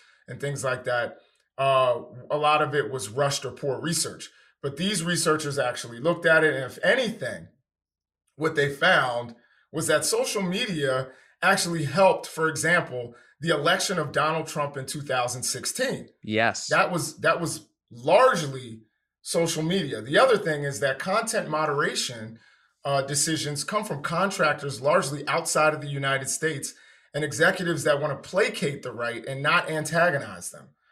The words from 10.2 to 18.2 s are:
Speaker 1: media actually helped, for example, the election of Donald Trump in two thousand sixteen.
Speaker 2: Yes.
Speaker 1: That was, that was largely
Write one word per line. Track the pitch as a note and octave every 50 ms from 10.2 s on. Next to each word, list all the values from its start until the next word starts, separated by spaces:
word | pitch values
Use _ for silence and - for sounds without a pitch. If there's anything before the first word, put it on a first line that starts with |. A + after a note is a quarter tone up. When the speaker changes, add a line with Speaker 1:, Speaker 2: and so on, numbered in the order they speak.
| C4 B3+ - G#3+ F#3+
Speaker 1:
media | F3 F3+ G#3+ B3+ A3+ F3+ D#3 C#3 C3+ C3 C3 C3 - - - - _ _ _
actually | - F#3 G3 G3 - E3+ E3+ E3 D3
helped, | C3 B2+ F3+ F#3+ F#3+ E3 - - -
for | - E3 D#3+ D#3+
example, | D3+ C3+ D#3 D#3+ E3+ F3 C#3+ - B2+ B2 A#2+ A#2 - - - _ _ -
the | C3+ E3
election | - C#3+ C#3+ E3+ F3+ F#3+ - - G3 E3+
of | D3+ C#3 A2
Donald | C#3+ D3 D#3 D#3+ D#3+ D3+ -
Trump | - D#3+ D3 C#3+ - C3+
in | C3
two | - - D3+
thousand | C#3 - C3 B2+ B2 A#2+ - B2+ -
sixteen. | - - B2+ - - - - B3+ C4+ F#3+ B2 - - _ _ -
Speaker 2:
Yes. | A2 G#2+ G#2+ A2+ A#2 - - - -
Speaker 1:
That | D3 D#3+ F#3+ F3
was, | F3 E3+ - - - -
that | - D#3 E3 F3
was | E3+ D3+ - - - _ _ _ _ _
largely | A2 A#2+ A#2+ D3 E3 A3